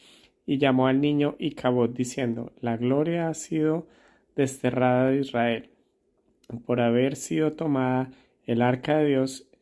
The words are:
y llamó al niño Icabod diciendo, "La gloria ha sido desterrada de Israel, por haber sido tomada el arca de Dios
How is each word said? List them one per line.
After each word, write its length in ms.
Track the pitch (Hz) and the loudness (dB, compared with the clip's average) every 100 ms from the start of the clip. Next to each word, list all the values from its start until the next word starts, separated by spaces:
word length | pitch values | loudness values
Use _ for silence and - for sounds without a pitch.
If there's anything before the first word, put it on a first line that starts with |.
| - - _ _ - | -20 -20 _ _ -4
y 120 | 139 | 2
llamó 280 | 139 131 131 | 4 4 4
al 140 | 135 | 4
niño 340 | 147 147 147 - | 2 2 0 -2
Icabod 500 | 156 - 127 123 117 | -6 -2 0 2 0
diciendo, 640 | 120 127 - 123 117 117 - | 0 -6 -4 -4 -4 -8 -8
"La 160 | 120 113 | -4 -2
gloria 520 | 120 139 156 170 165 | 0 0 0 -2 -4
ha 60 | |
sido 540 | 156 - 160 156 160 - _ _ _ _ - | -6 -6 -2 0 -2 -6 _ _ _ _ -2
desterrada 760 | 135 135 127 127 127 127 131 | -2 0 -2 2 2 4 2
de 120 | 135 | 0
Israel, 480 | 131 120 117 113 - _ _ _ _ _ _ _ - 120 | -2 0 0 -2 -6 _ _ _ _ _ _ _ -16 -14
por 160 | - 123 | -4 0
haber 360 | 117 120 131 147 | 2 2 0 -2
sido 380 | - 160 156 | -6 -2 -2
tomada 580 | 156 165 135 127 127 131 - _ _ - | -2 -2 0 0 -2 -4 -10 _ _ -4
el 160 | 120 | 0
arca 360 | 123 127 135 151 | 2 0 0 2
de 80 | 147 | 2
Dios 440 | 135 131 131 - _ | 2 0 -4 -18 _